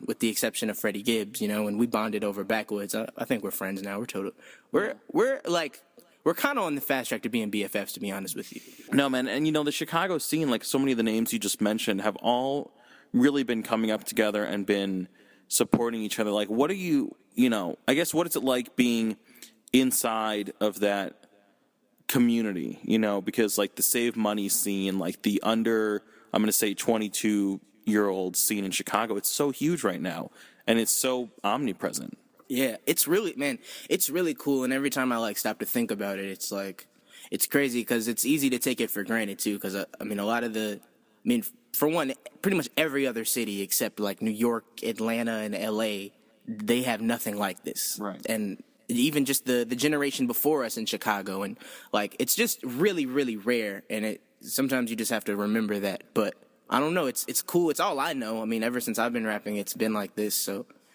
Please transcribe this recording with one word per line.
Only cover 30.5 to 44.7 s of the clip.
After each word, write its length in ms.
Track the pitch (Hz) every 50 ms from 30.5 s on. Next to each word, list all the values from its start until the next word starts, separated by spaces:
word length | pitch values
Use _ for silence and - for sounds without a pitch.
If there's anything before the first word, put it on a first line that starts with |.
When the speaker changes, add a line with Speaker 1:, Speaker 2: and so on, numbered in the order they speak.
| - _ _
Speaker 2:
and 120 | - 117 113
it's 140 | 110 -
so 380 | - - - 131 127 127 123 110 - -
omnipresent. 760 | - 101 107 139 147 113 92 - - 82 - 71 - - - - _ _ _ - _
Speaker 1:
Yeah, 300 | - 131 123 135 123 107 - -
it's 220 | - 160 - - 139
really, 260 | 170 208 226 175 -
man, 220 | 127 143 143 123 113 - - - - - -
it's 220 | 160 - - -
really 240 | 139 175 185 160 139
cool. 300 | - - 147 139 131 127
And 80 | 123
every 180 | 131 135 139 139
time 220 | - 139 131 127
I, 40 | 120
like, 220 | 117 113 107 104 -
stop 200 | - 107 104 -
to 60 | 107
think 240 | - - 123 117 -
about 280 | 110 101 104 101 98 95
it, 80 | 98
it's 260 | 98 95 - - -
like, 340 | 101 98 98 98 92 - - - _ _ _ _ - - - -
it's 160 | - - -
crazy 360 | - - 143 143 131 120 120
'cause 240 | 107 - 120 117 110
it's 200 | 120 113 - -
easy 240 | 127 151 151 139 135
to 80 | 123 117
take 240 | - 135 123 -
it 80 | 117 107
for 120 | - 104
granted 360 | 98 90 113 113 107 101 98 -
too. 200 | - 110 101 101
'Cause, 160 | - 98 95
uh, 120 | 98 95 - - -
I 60 | -
mean, 140 | 104 104 101
a 80 | 101
lot 180 | 107 117 117 120
of 80 | 117
the, 260 | 107 110 110 107 101 -
I 480 | - _ _ _ _ _ _ _ - 110
mean, 140 | 120 117 101 - - _ _ _
for 160 | - - 147 151
one, 240 | 165 170 143 135 131 - - - - -
pretty 140 | - 196 196 170
much 100 | 131 120 -
every 300 | - 156 160 135 139 135
other 180 | 131 113 113 110
city 380 | - - 123 113 107 101 98
except, 360 | 98 98 - - 123 104 - -
like, 220 | 104 101 98 -
New 100 | 107 110
York, 340 | 107 107 117 120 117 113 - _